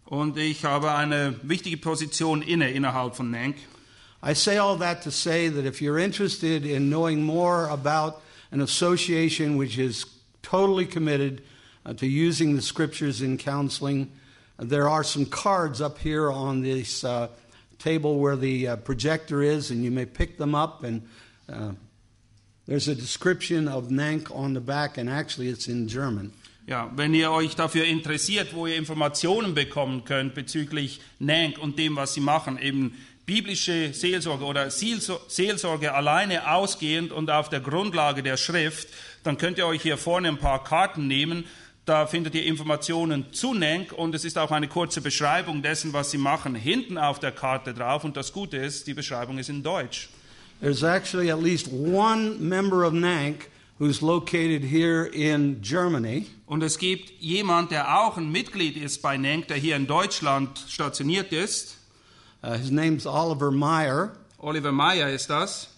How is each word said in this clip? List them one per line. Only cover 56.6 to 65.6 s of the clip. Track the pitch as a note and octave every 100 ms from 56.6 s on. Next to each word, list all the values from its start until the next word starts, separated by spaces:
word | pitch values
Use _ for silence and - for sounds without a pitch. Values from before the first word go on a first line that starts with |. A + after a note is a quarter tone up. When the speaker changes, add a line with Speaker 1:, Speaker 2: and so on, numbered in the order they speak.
Speaker 1:
es | D#3 -
gibt | F#3+ F#3 - -
jemand, | D#3 F#3+ G3 E3+ E3+
der | D#3 C3+ E3
auch | A3 F3
ein | D#3
Mitglied | F3 B3+ G3 D#3+ D3
ist | C#3+ -
bei | D3 C#3
NENK, | C3+ D3+ -
der | C#3+
hier | D#3 D3
in | C3+
Deutschland | D#3 G3+ - D3+ C#3 C3+ - -
stationiert | - C#3+ - C#3+ F#3+ F#3+
ist. | D#3+ G#3 - - - _ _ _ - - _
Speaker 2:
Uh, | A#2+ A#2
his | C3
name's | C#3+ D#3+ D#3 D3
Oliver | C#3+ E3 D3 C#3+
Meyer. | C#3 C#3+ D#3+ D3+ C#3 G3+ - - -
Speaker 1:
Oliver | D3+ D#3 C#3+
Meyer | C#3 D#3 F#3 C#3+
ist | C3+ -
das. | D3 F#3 -